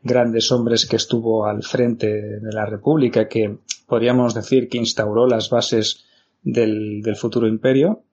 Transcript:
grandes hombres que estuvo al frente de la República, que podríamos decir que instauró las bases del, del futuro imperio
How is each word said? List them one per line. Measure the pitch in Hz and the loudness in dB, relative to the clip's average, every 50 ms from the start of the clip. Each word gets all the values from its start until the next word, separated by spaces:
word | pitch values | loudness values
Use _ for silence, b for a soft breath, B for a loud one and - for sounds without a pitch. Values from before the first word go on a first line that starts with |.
grandes | _ - 120 123 120 117 110 113 113 - | _ 0 2 2 2 2 2 0 0 2
hombres | 139 123 117 117 117 113 - | 0 0 2 2 0 0 0
que | - - | 0 -2
estuvo | 113 - - - 117 113 113 110 110 107 | -2 0 0 -2 -2 0 0 0 0 0
al | 107 104 107 107 | -2 -2 -4 -6
frente | - - 127 123 120 113 117 - 107 107 107 104 104 104 104 | -6 -2 0 0 0 0 -2 -2 -2 -2 -4 -6 -8 -10 -10
de | 107 110 | -10 -8
la | 107 110 107 | -6 -4 -4
República, | 104 107 101 - 147 160 160 135 117 - 117 107 | -4 -6 -2 0 2 2 2 2 2 2 0 0
que | - - 113 110 101 101 - _ - - - _ _ | 0 0 -2 -2 -2 -4 -10 _ -14 -14 -14 _ _
podríamos | 123 117 113 120 123 127 123 120 107 | 0 2 2 2 4 4 2 2 0
decir | 113 104 - 131 131 127 120 | -4 -2 2 2 2 2 0
que | - 120 | -4 -4
instauró | 117 113 - - 110 107 104 113 123 | -4 -2 -2 -2 -2 0 2 2 4
las | 127 120 113 110 - | 4 2 0 0 0
bases | 127 117 110 - - 113 107 - - b b b b b b b b b | 0 0 0 2 0 0 0 -2 -6 b b b b b b b b b
del, | _ - - 120 113 110 107 107 107 107 104 104 | _ -4 0 0 0 0 0 -2 -4 -6 -6 -6
del | 104 110 104 | -4 -4 -4
futuro | - - 113 110 120 113 110 | -2 -4 -2 0 0 0 2
imperio | 110 110 - 131 131 135 147 185 220 - _ _ | 0 0 0 2 2 4 2 2 0 -2 _ _